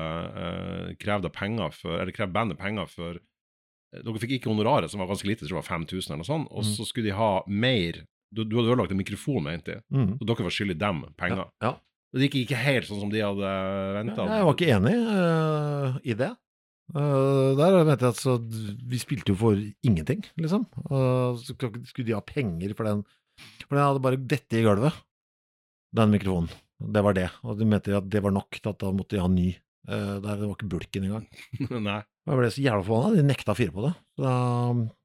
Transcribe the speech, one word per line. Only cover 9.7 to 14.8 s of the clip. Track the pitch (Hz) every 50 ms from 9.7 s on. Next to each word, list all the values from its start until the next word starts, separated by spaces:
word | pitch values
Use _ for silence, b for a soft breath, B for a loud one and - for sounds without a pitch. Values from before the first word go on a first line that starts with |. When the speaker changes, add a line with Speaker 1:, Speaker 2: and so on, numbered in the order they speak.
| 87
Speaker 1:
jeg. | 92 - -
Speaker 2:
Mm. | - 135 127 92 - 139
Speaker 1:
Så | - 101
dere | 117 - 110
var | 87
skyldig | - - 107 101 90 78
dem | 98 104 92 73 64 - - -
penger. | 90 90 92 95
Speaker 2:
Ja, | 92 - _ -
ja. | - 113 147 - _ _ _ _ _ _ -
Speaker 1:
Og | 127
det | 135 139
gikk | 139 135 123 107
ikke | 139 117
helt | 117 143 139 120 -
sånn | - 104 101
som | 101 104
de | 104 110
hadde | 107 101 101 98 98 98 98 95 95 95 98 98 95 98 98
ventet. | 101 110 127 214 -
Speaker 2:
Ja, | 104 202 220 220
jeg | 202
var | 165 139
ikke | - 175 165 120
enig, | 98